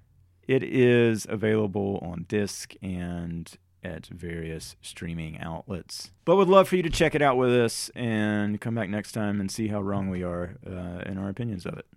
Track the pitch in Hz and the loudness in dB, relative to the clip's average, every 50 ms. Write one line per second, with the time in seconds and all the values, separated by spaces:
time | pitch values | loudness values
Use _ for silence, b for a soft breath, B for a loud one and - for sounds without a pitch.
0 | b b b _ _ _ _ _ _ - 131 135 - - - 131 123 123 120 120 | b b b _ _ _ _ _ _ 0 0 0 0 0 4 4 6 6 8 6
1 | 117 117 113 104 - - 110 104 107 110 110 110 107 101 92 104 98 98 98 - | 6 4 4 2 -2 -4 -4 -2 2 2 2 2 2 0 0 -2 -2 0 -2 -4
2 | - 87 87 85 85 - 107 104 101 95 - - - - - - - 95 92 90 | -4 -6 -8 -8 -6 -4 -2 -2 -2 -2 -4 -10 -14 -14 -14 -10 -8 -6 -6 -6
3 | 87 87 87 87 85 85 85 82 82 - - - _ _ _ _ - 90 80 82 | -6 -6 -6 -6 -6 -6 -6 -8 -8 -10 -16 -20 _ _ _ _ -12 -10 -10 -10
4 | - - - 85 87 85 85 85 80 80 80 80 - - - - - - - - | -12 -14 -14 -12 -10 -8 -8 -8 -6 -8 -8 -8 -10 -14 -16 -18 -18 -18 -14 -10
5 | 92 85 82 82 80 80 80 - - 82 80 80 - - 98 85 - - - - | -8 -8 -6 -6 -8 -8 -10 -10 -10 -10 -10 -10 -10 -10 -10 -10 -10 -12 -14 -14
6 | - - - _ _ 165 180 196 196 170 196 190 185 - 185 185 170 165 135 - | -14 -16 -18 _ _ 4 6 6 8 8 8 8 8 6 4 0 0 0 2 4
7 | 170 151 - 147 147 139 127 127 127 123 123 123 117 113 - - - - - - | 4 4 4 4 4 4 4 4 4 4 6 4 4 2 0 -4 -8 -10 -8 -6
8 | 120 117 110 107 107 107 104 104 104 104 104 104 - 120 113 117 104 87 104 107 | -2 -2 0 0 2 2 0 0 0 -2 -2 -4 -4 -4 -4 -4 -4 -4 -4 -6
9 | 101 - - 113 104 104 101 104 98 95 - - 110 104 104 104 95 101 101 101 | -6 -6 -6 -4 -2 -2 -2 -2 -2 -4 -4 -4 -4 -2 -2 -4 -4 -2 -2 -2
10 | 98 95 92 90 90 90 87 87 90 87 - - - - 92 90 90 90 87 90 | -2 -2 -4 -4 -4 -4 -4 -4 -6 -8 -10 -14 -14 -12 -10 -10 -8 -8 -10 -10
11 | - - 98 95 98 98 98 - 120 120 104 90 82 92 - - - _ _ | -8 -8 -8 -6 -6 -6 -6 -6 -6 -6 -6 -6 -8 -10 -10 -12 -14 _ _